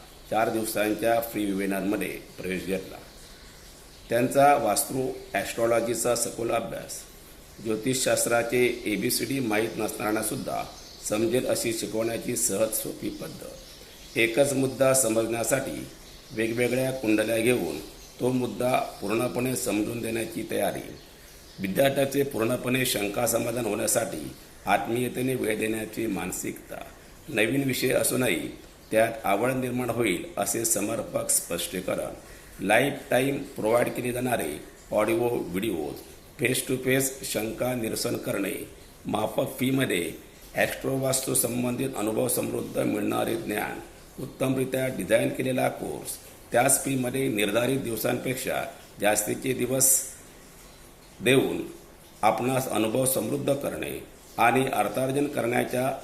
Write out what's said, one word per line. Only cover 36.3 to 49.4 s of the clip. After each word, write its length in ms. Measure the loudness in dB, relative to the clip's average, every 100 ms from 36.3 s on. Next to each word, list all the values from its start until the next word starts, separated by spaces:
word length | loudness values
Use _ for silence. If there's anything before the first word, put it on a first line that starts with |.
| -2
फेस 280 | 0 0 0
टू 80 | 0 2
फेस 480 | 2 2 -4 -4
शंका 400 | -2 -2 -2 -2
निरसन 440 | -2 -2 -2 -2 -2
करणे, 500 | -2 -2 -2 -4 -8 -14 -20 -14 -4
माफक 540 | -2 0 0 -2 0
फीमध्ये 520 | 0 2 2 0 -2 -6 -14 -20 -8 0
ॲस्ट्रोवास्तू 800 | 0 0 -2 0 0 0 0
संबंधित 560 | 0 0 0 -2 -2 -2 -2
अनुभव 300 | 0 0 0
समृद्ध 500 | 0 -2 -4 -4 -2
मिळणारे 580 | 0 0 0 0 0 -2
ज्ञान, 440 | -2 -2 -4 -6 -12 -18 -18 -12
उत्तमरित्या 640 | -12 -2 0 0 0 0 -2
डिझाईन 420 | -2 2 2 4
केलेला 400 | 0 -2 0 0
कोर्स, 480 | -2 -6 -8 -10 -12 -16 -20 0
त्याच 320 | 4 4 4
फीमध्ये 440 | 2 0 0 0 0
निर्धारित 520 | 2 2 2 2 0
दिवसांपेक्षा 840 | -2 -2 0 0 -2 -4 -2 -2 -4 -8 -18 0
जास्तीचे 520 | 2 2 2 -2